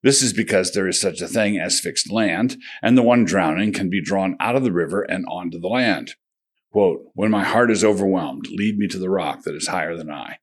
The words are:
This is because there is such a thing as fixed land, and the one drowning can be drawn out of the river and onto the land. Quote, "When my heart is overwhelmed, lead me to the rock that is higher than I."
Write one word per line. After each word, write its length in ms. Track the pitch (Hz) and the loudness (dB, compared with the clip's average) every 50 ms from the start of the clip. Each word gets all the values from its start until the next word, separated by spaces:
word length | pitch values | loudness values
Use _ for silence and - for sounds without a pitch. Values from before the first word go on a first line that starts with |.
| - | 4
This 200 | 131 135 - 135 | 4 4 4 2
is 120 | 120 98 | 0 0
because 380 | 104 110 - 110 95 92 90 - | -2 -2 2 2 2 2 2 -2
there 160 | 101 95 92 | -2 -2 0
is 120 | 90 - | 0 0
such 220 | - 95 82 - 87 | 0 -2 -2 -4 -8
a 60 | 80 | -4
thing 300 | - 113 107 104 104 92 | 0 0 0 0 0 -2
as 220 | 80 90 - - | -2 -2 -2 -2
fixed 320 | - 82 69 - - - 101 | -2 -4 -4 -4 -4 -2 0
land, 460 | 113 110 95 82 90 117 127 127 - - - - - - | 0 0 0 0 0 0 -2 -2 -4 -14 -16 -14 -4 0
and 160 | 110 123 127 | 4 4 6
the 40 | 120 | 6
one 220 | 117 120 120 113 | 6 6 4 4
drowning 480 | - 120 120 85 78 78 87 104 107 98 | 2 2 2 2 2 0 0 0 0 0
can 160 | - 101 90 | -2 -2 -2
be 140 | 90 98 80 | -2 -2 -2
drawn 340 | 73 98 98 95 95 87 - | -2 -2 0 0 0 -2 -2
out 180 | - 110 123 | -2 0 0
of 80 | 139 131 | 2 0
the 80 | 120 90 | 2 0
river 300 | 87 82 80 90 101 - | 0 -2 0 -2 -4 -2
and 220 | - - 95 87 | -2 -4 -6 -6
onto 320 | - - 90 90 87 80 82 | -8 -8 -8 -8 -8 -10 -6
the 100 | 87 92 | -6 -2
land. 460 | 113 127 127 113 95 71 62 - - _ _ _ _ _ _ _ _ _ _ _ | 0 0 0 0 0 -2 -4 -12 -16 _ _ _ _ _ _ _ _ _ _ _
Quote, 300 | _ 107 101 92 80 - - - _ | _ 2 4 4 2 0 -8 -14 _
"When 160 | - 101 110 | -2 0 0
my 140 | 110 104 92 | 2 0 0
heart 260 | 85 - 117 123 117 | 0 2 2 4 4
is 120 | 113 101 104 | 4 4 4
overwhelmed, 680 | 107 104 95 98 98 95 90 87 - - - - - | 4 4 4 2 2 2 0 0 -4 -8 -10 -10 -10
lead 280 | - 95 101 110 104 | -6 -2 -2 -2 0
me 100 | 101 104 98 | 0 -2 -2
to 100 | - 95 | -2 -4
the 120 | 92 90 | -2 -2
rock 320 | 95 95 82 73 69 - - | 0 0 0 -2 -6 -6 -8
that 120 | - 78 | -10 -8
is 120 | - - - | -6 -6 -4
higher 280 | - 90 80 80 85 | -4 -4 -4 -4 -6
than 140 | 82 78 76 | -8 -10 -10
I." 260 | 73 71 - - - - | -12 -12 -12 -14 -16 -18